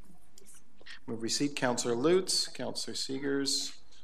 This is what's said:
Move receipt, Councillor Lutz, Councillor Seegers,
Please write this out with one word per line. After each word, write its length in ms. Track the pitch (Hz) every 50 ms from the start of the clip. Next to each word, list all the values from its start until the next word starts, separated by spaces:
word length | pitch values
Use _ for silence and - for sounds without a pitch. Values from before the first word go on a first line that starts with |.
| - - - - - - - - - - - - - - - - - - - - -
Move 160 | - 117 107 117
receipt, 340 | 113 - - 143 143 143
Councillor 380 | - 139 123 120 123 - 123 120
Lutz, 520 | 120 135 165 180 190 190 - - - -
Councillor 480 | - - - 123 110 113 - - 117 110
Seegers, 800 | - - - 135 135 143 139 139 139 139 113 - - - - - - - - - -